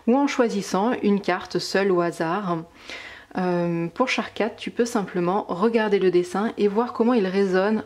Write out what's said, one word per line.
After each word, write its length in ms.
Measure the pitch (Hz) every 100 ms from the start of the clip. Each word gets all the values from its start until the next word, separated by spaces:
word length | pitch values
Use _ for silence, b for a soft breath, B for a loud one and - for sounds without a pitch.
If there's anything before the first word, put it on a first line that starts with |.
| B
ou 100 | 254
en 120 | 285
choisissant 640 | - 233 196 190 185 220 -
une 200 | 202 202
carte 360 | 196 185 - 190
seule 340 | - 190 196
au 100 | 180
hasard. 640 | 170 160 165 190 190 165 165 B B B B B B -
Euh, 480 | 180 175 170 170 170
pour 200 | - 254
chaque 280 | - 202 -
carte, 220 | 208 -
tu 120 | -
peux 160 | - 240
simplement 600 | 220 185 180 175 - -
regarder 480 | 175 226 220 214 196
le 140 | 185
dessin 420 | 175 175 190 226 -
et 80 | 208
voir 260 | 196 240
comment 200 | - 226
il 120 | 247 185
résonne 580 | 190 196 185 196 214